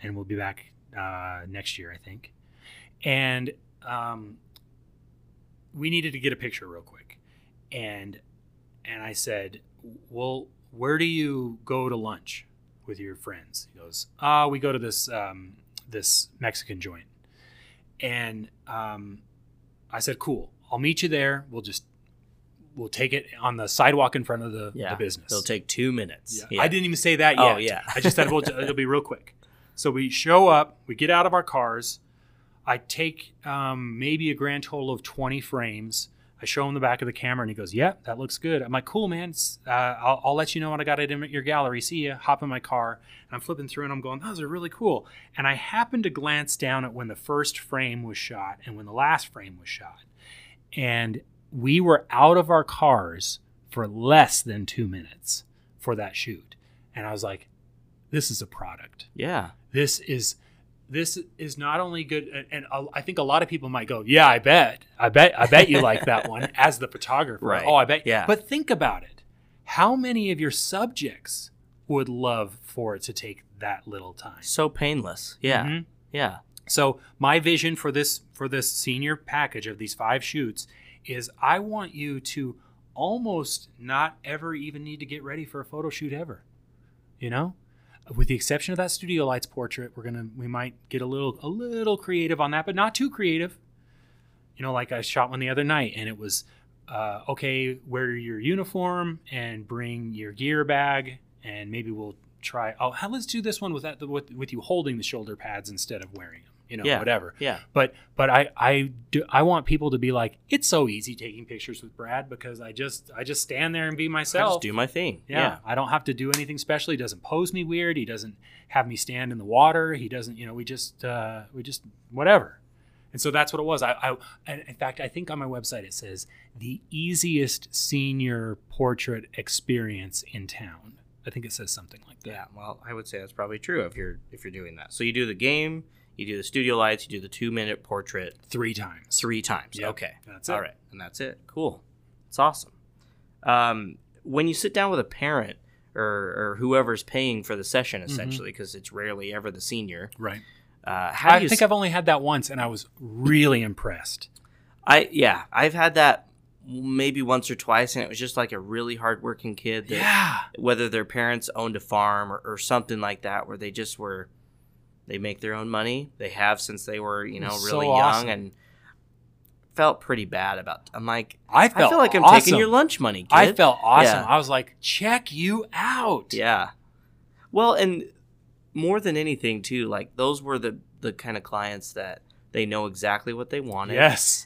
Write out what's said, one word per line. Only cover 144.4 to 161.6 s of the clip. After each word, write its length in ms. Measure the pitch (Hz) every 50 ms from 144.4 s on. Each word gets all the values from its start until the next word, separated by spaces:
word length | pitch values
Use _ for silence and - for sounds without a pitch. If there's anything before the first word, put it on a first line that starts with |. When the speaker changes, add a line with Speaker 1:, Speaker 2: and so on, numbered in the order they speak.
| 160
Speaker 2:
you 80 | 165 156
sit 180 | - - 202 -
down 160 | 202 196 196
with 100 | 185 143
a 40 | 110
parent 540 | - - - 139 147 151 135 107 - - - - - _ _ _ _ -
or, 60 | 107 110
or 520 | 107 104 101 98 92 87 - 107 104 101
whoever's 460 | 104 123 127 131 131 131 127 113 104 -
paying 400 | - - 131 131 131 117 110 101
for 120 | - 107
the 80 | 101 95
session, 380 | - - 127 123 - - 98
Speaker 1:
Mm-hmm. 100 | 90 139
Speaker 2:
essentially, 400 | 143 123 110 127 131 127 - 101
'cause 220 | 101 - 101 92 101
it's 180 | 98 92 -
rarely 400 | - 104 104 107 104 101 98 101 104
ever 180 | 104 101 107
the 100 | 92 92
senior. 480 | - - 120 113 110 92 87 85 92 110 -
Speaker 1:
Right. 240 | - 113 104 92 - - - - _ _ _ _ _ -
Speaker 2:
Uh, 280 | 92 92 92 92 85 -
how 160 | - 131 165
do 60 | 170
Speaker 1:
I 40 | 185
Speaker 2:
you 80 | 202
Speaker 1:
think 140 | 139 220 214
Speaker 2:
s- 20 | 220
Speaker 1:
I've 80 | 202
only 200 | 208 202 196 175
had 160 | 165 180 170
that 140 | 165 156 143
once, 280 | 139 147 151 139 123 -
and 100 | 135 127
I 60 | 120
was 220 | 117 113 107 - _ _ -
really 640 | 127 113 110 117 127 143 151 151 147 143 131 117
impressed. 640 | 113 107 98 - - 113 - - - - - - - - _ - _ _ _ _ _ _ _ _ -
Speaker 2:
I, 220 | - 143 156 - - -
yeah, 300 | 147 131 110 92 - - - -
I've 200 | 117 139 156 156
had 220 | 170 165 165 156
that 320 | 160 147 143 - - - _ _ _ _ _ _ _ -
maybe 540 | 131 127 127 131 131 131 131 135 139 135 139
once 280 | 131 120 127 127 120 -
or 60 | 127
twice, 400 | - - - 113 117 123 - -
and 80 | 131 110
it 60 | -
was 100 | 110 110
just, 160 | 123 123 -
like, 160 | 127 120 113
a 80 | 113 98
really 360 | 92 101 110 117 117 120 120
hardworking 580 | 113 113 113 113 104 110 117 113 - - 113 104
kid 320 | - - 117 110 110 104
that 80 | - 107
Speaker 1:
Yeah. 420 | 104 101 104 104 101 95 87 - - - - - -
Speaker 2:
whether 280 | 98 123 120 110 120 113
their 160 | 104 110 107
parents 440 | - - 123 120 120 120 117 - - -
owned 220 | 113